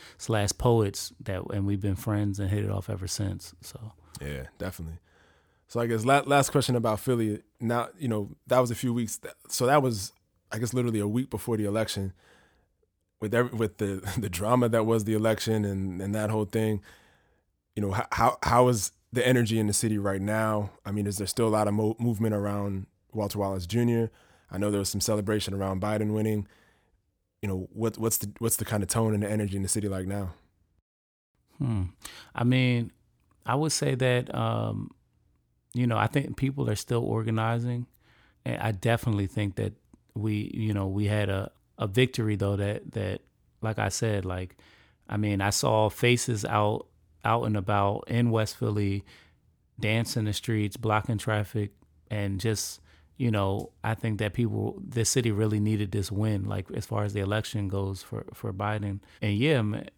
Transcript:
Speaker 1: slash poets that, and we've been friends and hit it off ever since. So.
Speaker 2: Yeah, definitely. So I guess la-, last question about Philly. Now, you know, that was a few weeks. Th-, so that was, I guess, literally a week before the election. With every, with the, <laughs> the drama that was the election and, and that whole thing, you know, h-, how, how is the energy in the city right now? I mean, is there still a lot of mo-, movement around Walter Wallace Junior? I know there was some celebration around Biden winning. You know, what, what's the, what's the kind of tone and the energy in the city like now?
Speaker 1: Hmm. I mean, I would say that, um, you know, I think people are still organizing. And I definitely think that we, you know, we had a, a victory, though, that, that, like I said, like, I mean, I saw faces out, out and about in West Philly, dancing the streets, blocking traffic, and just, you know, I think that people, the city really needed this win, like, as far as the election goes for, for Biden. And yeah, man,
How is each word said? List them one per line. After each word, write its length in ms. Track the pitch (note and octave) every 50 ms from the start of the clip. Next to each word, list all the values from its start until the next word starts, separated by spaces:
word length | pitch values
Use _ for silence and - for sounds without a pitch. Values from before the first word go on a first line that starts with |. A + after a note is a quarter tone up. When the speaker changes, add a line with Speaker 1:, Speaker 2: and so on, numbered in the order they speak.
| - - - -
Speaker 1:
slash 320 | - - A#2 G#2+ G2+ G2+ - -
poets 520 | - B2+ A#2+ A2+ G#2+ G2 G2+ - - - - -
that, 200 | - - F#2+ F#2 - -
and 140 | - G#2 G2
we've 160 | G2+ G2+ G2
been 140 | G2+ G2+ F#2+
friends 440 | F#2 - A2+ G#2+ G#2 G#2 G#2 G2 G2
and 120 | G2 F#2+
hit 120 | G#2+ G#2 G2+
it 60 | G2+
off 180 | G2 G2 G2 -
ever 200 | G2+ G2 F#2+ F#2+
since. 480 | - - G#2 G2 F#2+ F#2 - - - -
So. 320 | - - - - A2 A2 - - - - - -
Speaker 2:
Yeah, 220 | C#2 C#2+ D2 C2+ B1+ - - -
definitely. 400 | E2+ F#2 F2+ - E2 D#2+ D#2+ E2+ - _ _ _ _ _ _ _ _ _ _ _ _ _
So 120 | - A#2
I 80 | A#2+ A#2
guess 180 | A#2 A2 G#2+
la-, 160 | B2+ C#3+ C#3+ C3+ C3
last 240 | C#3 C#3+ C3+ -
question 240 | - D3 B2 - B2+
about 240 | A#2+ A2+ A2+ A2 G#2
Philly. 420 | - - B2+ A#2 A2+ G#2+ G#2 - - _ _ _
Now, 280 | A#2+ A2+ A#2+ A#2+ A#2 - - -
you 100 | D3 B2
know, 220 | A2+ G#2+ G2+ G#2 - - _
that 140 | - B2 B2+
was 100 | B2+ A#2
a 60 | A#2
few 180 | - - B2+ A#2
weeks. 240 | A#2+ A#2 G#2 - -
Th-, 160 | - - - - - -
so 180 | - - B2+
that 160 | A#2+ C#3 D3+
was, 320 | C3+ C3 A2+ G#2 F#2+ - - _ _ _ _ _ _ _
I 80 | - G#2+
guess, 120 | A#2+ A2+
literally 280 | A#2 B2 B2 A#2+ A2+ G#2+
a 80 | G2+ G#2
week 240 | G#2+ B2 C3 -
before 260 | - G#2 - - A#2 G#2+
the 80 | G#2+
election. 480 | G2+ G2+ A2 A2 G#2+ - G#2 G2 F#2+ F#2 - _ _ - _ _ _ _ _ _ _ _ _ _ _ _ _ _ _ _ _
With 160 | A2 G#2+ G2+
every, 200 | A#2 B2 B2 B2+
with 220 | A2 A2+ G#2+ - -
the, 240 | G#2+ G2 G2 F#2+ F2+ G2 -
<laughs> 40 | B2+
the 120 | A#2 G2
drama 380 | F2 E2+ G#2 G#2+ A#2+ B2+ B2 A#2
that 180 | A2+ A#2 A2 A2
was 160 | A2+ A2+ G#2
the 100 | G#2+ A2
election 500 | G#2+ G#2+ A2+ A2 G#2+ - A2+ A2 A2 G#2
and, 380 | G2+ G2 F#2+ F#2+ F#2+ F2+ F2+
and 140 | F#2+ G2 G2+
that 160 | G#2+ G#2+ G#2+
whole 140 | A2 G#2+ G#2+
thing, 360 | G2 - A2+ A2 A2 G#2+ G2 - - - - _ _ _ _ _ _ _ _ _ _ _ _ _ _ _
you 80 | - G#2
know, 120 | G2 F#2+
h-, 120 | G#2 - - -
how, 260 | - A#2 B2 - -
how 260 | - - A#2+ A#2+ B2+ B2
is 260 | B2 G#2+ - - - _ _ _ -
the 100 | B2 A#2+
energy 340 | B2 B2+ B2 A#2+ G#2 A2+ A2+
in 80 | A2 G#2+
the 60 | G2+
city 260 | - - A2+ G#2+ G#2
right 200 | G2 G2 F#2+ G2
now? 520 | G2 G2+ G#2+ A2 A2 A2 G#2+ G#2+ G#2 G2+ - - _ -
I 40 |
mean, 140 | G2+ G#2 G2+
is 140 | G2+ G2 G2
there 80 | G#2 F2+
still 200 | - - A#2 A2
a 20 |
lot 180 | G#2+ G#2+ G#2+ G2+
of 80 | G2+
mo-, 200 | G#2+ A2 G#2+ A2+ -
movement 340 | A#2 A#2+ A#2 G2+ A2+ A2 G#2+
around 540 | G#2 G2+ G#2 G2+ G#2 G2+ G2+ G2 F#2+ G2 - _ _ _ _ -
Walter 240 | A2 G#2 G2 - G#2
Wallace 300 | G2+ G2 G2 F#2+ F2 E2+
Junior? 420 | A2 A#2 A#2+ A#2+ A#2 A#2 A2+ A2+ - _ _ _ _ _ _ _
I 80 | - F#2
know 140 | G#2 G#2
there 80 | G#2 G2+
was 100 | G2 F#2
some 120 | - G2+
celebration 520 | - - A2 G#2 G2+ G2+ A2 G#2+ G2+ - F#2+
around 300 | G2 F#2+ F#2+ F#2+ F#2+ F#2+
Biden 320 | G#2 G#2+ G#2+ G#2+ G#2 G#2+
winning. 320 | G#2+ G#2+ A2 G#2+ G#2+ G2+ - - _ _ _ _ _ _ _ _ _ _ _ _ _ _ _ _ _ -
You 40 | G#2
know, 220 | F#2+ F#2 F#2 -
what, 280 | - G#2+ A2 A2+ G#2+ -
what's 180 | A2 A2+ G#2+ -
the, 140 | - G2+ G2+ -
what's 160 | A#2 A2+ -
the 100 | - G#2+
kind 160 | - A2+ G#2
of 80 | G2+ -
tone 240 | - A#2 A2+ A2 A2
and 80 | G2+
the 80 | G#2 G2+
energy 260 | G#2+ G#2+ G#2+ G2+ F#2+
in 60 | G2
the 80 | G2 G2+
city 180 | - A2 G#2 G2+
like 200 | F#2+ F#2 F#2 F#2
now? 260 | G2 G2+ G2+ F#2 E2+ - _ _ _ _ _ _ _ _ _ _ _ _ _ _ _ _ _ _ _ _ _ _ _ -
Speaker 1:
Hmm. 240 | D3 B2+ A2+ G2+ F#2 F2 - _ - - - - - - -
I 100 | - A#2
mean, 480 | A#2+ B2+ B2+ B2+ B2 B2 A#2+ A#2 A#2 - _ _ _ _ _ _ _ _ _ _
I 80 | - A#2
would 180 | C#3 D#3 D#3
say 220 | - - D3+ C#3+ C3+
that, 400 | B2 C3 B2+ B2 B2 B2 - -
um, 600 | - A2+ A2+ A2+ A2 A2 A2 G#2+ G#2 G#2 - - _ _ _ _ _ _ _ _ _ _ _ _ _ _ _ -
you 100 | B2 B2
know, 120 | A#2+ A2+ A2
I 100 | G#2 A2
think 300 | - C#3 C#3 - A2+ -
people 300 | C3+ C3+ C3+ C#3 C3 A#2
are 40 | G#2+
still 280 | G2+ - - B2 A#2 A#2
organizing. 840 | G#2+ A2 A2+ A2 A2+ A2+ A2 A2 A2+ A#2 A#2+ A#2 B2 A#2+ A#2+ A#2+ - _ _ _ _ _ _ _ _ _ _ _
And 140 | - A#2+ -
I 120 | - A2
definitely 560 | A2 F#2+ - A#2 A#2 A2+ - A#2+ A2 G2+ G2+ F#2+
think 300 | - - G#2 G2 F#2 -
that 160 | G#2+ G2+ G#2+ - _ _ - _ _ _ _
we, 340 | G#2+ G#2 A2 G#2+ G#2 G#2 - -
you 180 | - A2 G#2+ G#2+
know, 140 | G2+ F#2+ F#2+
we 180 | F#2+ G2+ G#2
had 240 | G2+ G#2+ G#2+ G#2 G2
a, 220 | G2 F#2+ G2+ - - _ _ _ _ -
a 100 | A2+ G#2+
victory, 480 | F#2+ B2 - B2 - - A2+ A2 G#2+
though, 220 | G2+ G2+ G2+ G2+ G2
that, 340 | G2+ G2+ G#2+ - - -
that, 300 | - A2 G2+ F#2+ G2 - - _ _ _ _ _ _ _
like 180 | - A2 A2 G#2+
I 100 | G#2+ G2
said, 340 | - - - A2+ G#2+ G2+ F#2+
like, 320 | F#2 F#2 F#2 F#2 F#2+ - - - - - - _ _ _ _ _ -
I 80 | - G#2
mean, 240 | G#2+ G#2+ G#2 G2
I 80 | G2 G2+
saw 400 | G#2 - - C3 A2 A2 G#2+ G#2+
faces 560 | - - - A#2+ B2 A#2 - - A#2+ G#2 G2
out, 400 | - A2+ G#2+ G#2 G#2 A2 - - - _ _ _ _ _ _ -
out 200 | G#2+ A2 A#2 A#2+
and 140 | A2+ G#2+ G#2
about 460 | F#2+ F#2+ G#2+ G2+ G2+ G2+ G#2 - - -
in 220 | - A#2 A#2+ A#2+
West 280 | A2+ A2+ A2 G#2+ - -
Philly, 460 | B2 A2+ G#2 G#2 G#2 G2 G2 G2+ - - - - - _ _ _ _ _ _ _ _ _ _ -
dancing 460 | - G#2+ A2 A2+ A#2 A2 - B2 G#2+
the 80 | G#2+ G2+
streets, 440 | - - - A2+ G#2+ G#2 G#2 - -
blocking 400 | A#2 A2+ G#2+ G#2+ G#2 - A#2 G2+
traffic, 540 | - - G#2+ G#2 G#2 - - A2 G#2 G2+ - _ _ _ _ _ _ _
and 280 | G#2+ G#2+ G2+ G2+ G2 G2
just, 420 | - A2+ A2 - - - - - - - - _ _ _ _ -
you 140 | B2+ A#2+
know, 400 | A2 G2+ G2 F#2+ F#2+ G#2 - - - _ -
I 120 | A2 A2
think 240 | - - A2+ G#2+ G2+
that 140 | G#2+ G#2 -
people, 460 | - A#2+ A2 G#2 G#2+ G#2 A2 - - - -
the 180 | B2 A#2 A2+
city 260 | - - C3+ A#2+ A#2
really 280 | G#2 G2+ A2 G#2+ G#2+ G#2+
needed 320 | G#2 G#2+ A2 G2+ G#2 G2
this 200 | F#2 G#2 G2 -
win, 360 | G2+ G2 G#2+ A2 G#2+ G2 G2 G2+
like, 220 | G2+ G2 F#2+ -
as 140 | - - -
far 180 | - A2 G#2+ G#2
as 100 | G#2 G2+
the 80 | G#2
election 460 | G2 F#2+ G#2 G#2+ G#2+ - - G#2+ G2+ F#2+
goes 360 | F#2+ G2 G2 G2 G2 F#2+ -
for, 220 | - - G#2+ - - -
for 200 | - - G#2+ G2
Biden. 460 | F#2+ G#2 G#2 G#2+ G#2+ G2+ G2+ G2 G2 - - - -
And 180 | - G#2+ G#2 G2+
yeah, 260 | B2 D#3 D#3 B2+ A2
man, 260 | G#2 G#2 - - - -